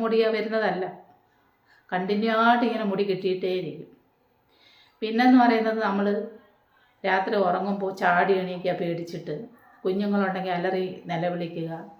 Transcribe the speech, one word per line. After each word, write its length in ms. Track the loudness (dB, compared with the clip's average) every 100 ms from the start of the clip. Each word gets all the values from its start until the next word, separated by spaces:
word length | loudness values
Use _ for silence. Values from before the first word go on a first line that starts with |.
മുടി 160 | 0 2 2 0
വരുന്നതല്ല, 460 | -2 0 0 -2 -6 -10 -20 _ _ _ _ _ _ _ -8
കണ്ടിന്യൂ 420 | -6 -2 0 0 2 4
ആയിട്ട് 160 | 4 2
ഇങ്ങനെ 180 | -2 -2
മുടി 160 | -2 -2
കിട്ടിയിട്ടേ 440 | -2 -2 -2 -2 -4
ഇരിക്കും. 260 | -4 -10 -16 -20 _ _ _ _ _ _ _ _ _ -10
പിന്നെന്ന് 360 | -4 2 6 8
പറയുന്നത് 360 | 8 4 2 0 -2
നമ്മൾ 180 | 0 0 0 -4 -14 _ _ _ _ _ _
രാത്രി 320 | 0 0 2 2 2
ഉറങ്ങുമ്പോൾ 420 | 0 -2 -4 -4 0
ചാടി 320 | 2 2 4 2
എണീക്കുക 320 | 0 -4 -4 -2
പേടിച്ചിട്ട്, 520 | -2 -4 -6 -10 -8 -10 -10 -18 _ -8
കുഞ്ഞുങ്ങളുണ്ടെങ്കിൽ 680 | -4 -2 0 0 0 -2 -4 -2
അലറി 280 | -2 -2 -4 -8 -8
നിലവിളിക്കുക. 600 | -4 -2 -2 -6 -6 -8 -8 -14 -20